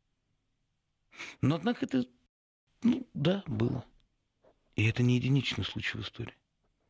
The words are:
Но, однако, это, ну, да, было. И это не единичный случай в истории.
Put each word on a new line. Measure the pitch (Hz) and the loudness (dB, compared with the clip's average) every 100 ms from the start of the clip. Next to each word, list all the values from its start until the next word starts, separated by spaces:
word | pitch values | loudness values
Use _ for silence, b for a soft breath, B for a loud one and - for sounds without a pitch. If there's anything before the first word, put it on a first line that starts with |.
| _ _ _ _ _ _ _ _ _ _ _ B B B | _ _ _ _ _ _ _ _ _ _ _ B B B
Но, | 127 165 | 0 2
однако, | 202 240 262 | 0 -2 0
это, | 254 247 _ _ _ _ _ _ _ | -2 -2 _ _ _ _ _ _ _
ну, | 233 - - | 0 0 -4
да, | - 165 196 - | -2 0 0 -2
было. | 107 117 123 - _ _ _ _ _ _ _ _ - | -2 0 -2 -10 _ _ _ _ _ _ _ _ 0
И | 107 | 0
это | 110 | 4
не | 123 123 | 4 4
единичный | 123 139 117 - | 4 2 2 -4
случай | 98 113 - 110 | -6 -6 -6 -6
в | |
истории. | 107 - 113 - _ _ _ _ | -10 -10 -12 -12 _ _ _ _